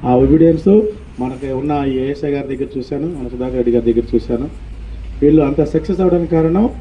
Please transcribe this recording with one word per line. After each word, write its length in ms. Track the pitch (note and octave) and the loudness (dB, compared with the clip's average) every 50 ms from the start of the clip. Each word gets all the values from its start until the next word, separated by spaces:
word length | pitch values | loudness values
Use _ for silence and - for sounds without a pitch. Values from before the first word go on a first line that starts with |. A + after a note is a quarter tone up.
| - | 2
ఆ 100 | B2 B2 | 2 4
ఒబీడియన్స్ 680 | B2 C3+ C3+ D3 D#3+ D#3+ E3 E3 D#3+ - G3 G3 G#3+ G#3+ G#3+ G#3 - - - - - | 4 6 6 6 6 6 6 4 4 4 4 6 6 4 2 -4 -8 -14 -18 -8 -6
మనకి 320 | B2+ B2+ C3 B2+ C#3 C3+ C3 | -6 -6 -6 -6 -8 -6 -4
ఉన్న 320 | C3 C3+ D3 D3 C#3+ C#3 | -4 -2 -2 -2 -2 -2
ఈ 120 | C3+ C3 C3 | -2 -2 -2
ఏఎస్ఐ 320 | B2+ C3+ C#3+ C#3+ - D3 | -2 -4 -4 -4 -4 -4
గారి 260 | C#3+ C#3+ C3+ C3 C3+ | -2 -4 -4 -6 -6
దగ్గర 220 | B2+ C3+ B2+ - C3 | -6 -6 -6 -6 -8
చూశాను, 280 | B2 - D3 C#3 D3 | -8 -6 -6 -6 -4
మన 220 | E3 F3 C#3+ B2+ A#2+ | -6 -6 -6 -8 -8
సుధాకర్ 260 | B2 B2 B2+ C3 B2+ | -6 -6 -6 -4 -2
రెడ్డి 180 | B2+ A#2+ A#2+ A#2 | -2 0 2 2
గారి 200 | A#2+ A#2 A#2 A#2 | 2 2 2 2
దగ్గర 140 | A#2 A#2 - - | 2 0 0 0
చూశాను. 340 | A#2 - - A#2+ A#2 C3+ D#3 - - - - - - - - - - - - - - C3+ | -2 0 0 -4 -4 -4 -6 -8 -12 -14 -14 -14 -14 -14 -14 -12 -12 -12 -12 -6 2 2
వీళ్ళు 200 | D3 D3+ D#3 D3 | 4 6 6 4
అంత 220 | C3+ C#3+ D3+ D#3 | 2 2 0 0
సక్సెస్ 360 | D3 - D#3+ D#3 - F#3+ F3+ | 0 0 -4 -2 -2 -2 0
అవ్వడానికి 300 | F#3+ F3+ F3 F3 E3 D#3 | 2 2 2 2 0 0
కారణం 400 | E3 D#3+ D#3+ D#3+ E3 F#3 A3 B3+ - - | 0 0 2 2 2 2 0 0 -2 -6